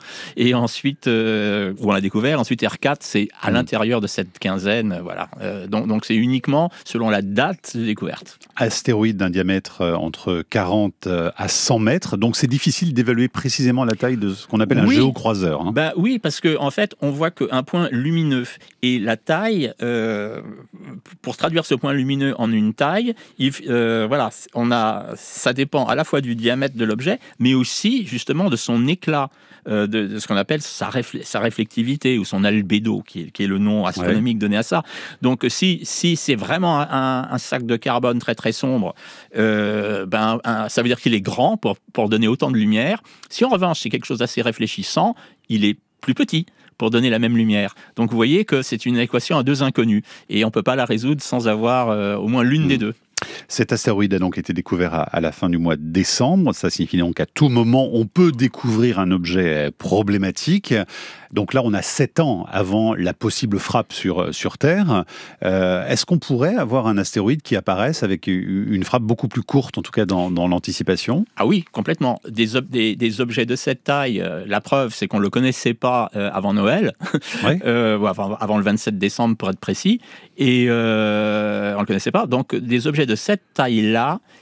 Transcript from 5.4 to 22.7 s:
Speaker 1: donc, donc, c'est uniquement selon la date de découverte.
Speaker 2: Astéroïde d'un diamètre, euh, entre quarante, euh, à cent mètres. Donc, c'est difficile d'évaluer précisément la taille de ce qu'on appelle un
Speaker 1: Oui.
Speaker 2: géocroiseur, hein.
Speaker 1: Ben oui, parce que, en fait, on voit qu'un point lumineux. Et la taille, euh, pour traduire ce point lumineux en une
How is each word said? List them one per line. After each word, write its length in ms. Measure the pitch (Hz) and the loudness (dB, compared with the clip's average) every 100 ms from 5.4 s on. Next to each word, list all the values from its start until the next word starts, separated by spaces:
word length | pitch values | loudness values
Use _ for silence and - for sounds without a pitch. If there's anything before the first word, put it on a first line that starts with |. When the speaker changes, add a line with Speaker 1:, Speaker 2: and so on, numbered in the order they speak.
| 101 101 92 | -8 -8 -4
Speaker 1:
donc, 200 | 107 107 | -4 0
donc, 160 | 107 | -2
c'est 120 | - 110 | 0 2
uniquement 520 | 123 131 - 143 175 - | 2 0 2 2 0 -4
selon 260 | - 117 113 | -8 -2 0
la 120 | 101 | 0
date 560 | 98 104 156 185 - 120 | 0 0 0 -2 -8 -4
de 80 | 113 | -4
découverte. 520 | 107 85 - - - - - | -4 -6 -8 -14 -20 -12 -2
Speaker 2:
Astéroïde 580 | 113 - - 107 113 101 | -2 0 0 2 2 2
d'un 140 | 92 | 0
diamètre, 500 | 90 92 95 - - | 0 0 0 -4 -4
euh, 160 | 87 85 | -2 0
entre 480 | 82 - - 87 - | -4 -6 -4 -2 -2
quarante, 580 | 110 90 104 101 - 92 | -2 0 2 0 -2 -4
euh, 240 | 87 85 - | -2 -2 -4
à 100 | 98 | -2
cent 320 | - - 117 | 0 2 2
mètres. 380 | 110 170 - 101 | 2 0 -2 0
Donc, 180 | 117 - | 0 0
c'est 120 | 117 | 0
difficile 460 | 139 156 - 175 | 2 0 0 0
d'évaluer 360 | 123 120 117 123 | 2 2 2 0
précisément 560 | - 131 - 127 123 120 | -2 -4 0 2 2 0
la 100 | 107 | 0
taille 220 | 127 123 | 0 0
de 160 | 101 | -2
ce 120 | 95 - | -4 -2
qu'on 140 | 107 | 0
appelle 200 | 107 135 | 2 4
un 80 | 202 | 6
Speaker 1:
Oui. 80 | 269 | 6
Speaker 2:
géocroiseur, 680 | 135 120 113 101 87 73 | 4 2 -2 0 0 0
hein. 100 | 87 | -2
Speaker 1:
Ben 200 | 120 156 151 | 0 0 0
oui, 240 | 214 247 | 0 0
parce 220 | 156 - | -2 0
que, 160 | 160 151 | 0 2
en 120 | 139 | 0
fait, 260 | - 208 - | 0 -2 -2
on 120 | 143 | -4
voit 200 | 139 160 | 0 -2
qu'un 320 | - 131 131 | -2 -2 -2
point 240 | 131 175 160 | -2 -2 0
lumineux. 500 | 123 143 165 156 131 120 - - - | 0 0 0 2 0 -2 -10 -20 -4
Et 180 | 127 123 | 0 0
la 160 | 107 113 | 0 -2
taille, 560 | - 160 226 202 127 - | -2 0 0 0 -2 -4
euh, 600 | 120 117 113 104 104 110 107 - - - 139 - - - | -4 -2 -2 -4 -6 -10 -14 -18 -20 -20 -18 -18 -20 -14
pour 160 | - - | -10 -2
traduire 280 | 165 165 - | 0 0 0
ce 100 | 131 | 0
point 180 | 143 | 0
lumineux 420 | 139 131 139 139 - | 0 0 0 0 0
en 140 | 117 | 0
une 220 | 110 107 | 2 2